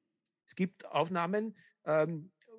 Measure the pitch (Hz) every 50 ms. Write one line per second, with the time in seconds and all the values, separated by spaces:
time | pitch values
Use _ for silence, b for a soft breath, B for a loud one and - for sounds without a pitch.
0 | _ _ _ _ _ _ _ _ _ - - - 185 180 - - - - - 143
1 | 156 165 185 170 170 170 196 214 220 226 214 b b b b b - 165 156 156
2 | 156 160 170 156 147 - _ _ - - 226